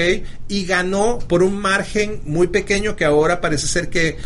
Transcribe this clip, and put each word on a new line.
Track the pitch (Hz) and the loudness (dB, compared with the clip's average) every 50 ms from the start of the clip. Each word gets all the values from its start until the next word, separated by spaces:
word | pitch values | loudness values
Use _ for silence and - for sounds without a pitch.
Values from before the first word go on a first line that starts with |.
| 170 175 196 214 - - - - - | 2 2 2 0 -2 -6 -6 -8 -6
Y | - 196 202 185 | -4 -2 -2 -2
ganó | 170 190 180 180 185 190 196 208 233 240 240 | 0 0 0 0 0 0 0 2 2 0 0
por | - - 170 175 | 0 0 2 4
un | 185 190 202 202 | 4 2 2 0
margen | 202 190 190 202 196 - - 214 208 208 - - - | -2 0 0 0 -2 -2 -2 -2 -2 -2 -4 -6 -6
muy | 147 147 165 180 | -2 0 0 2
pequeño | - - 202 190 - 202 196 208 214 208 | 2 2 -2 0 0 0 0 0 -2 -2
que | - 170 | 0 2
ahora | 151 147 151 156 160 175 175 | 2 4 4 4 2 2 0
parece | - 165 151 135 - | 0 -2 -2 0 -2
ser | - - 175 175 - | 0 -2 -2 -2 0
que, | - 175 165 160 - - - | 0 0 0 0 -2 -4 -6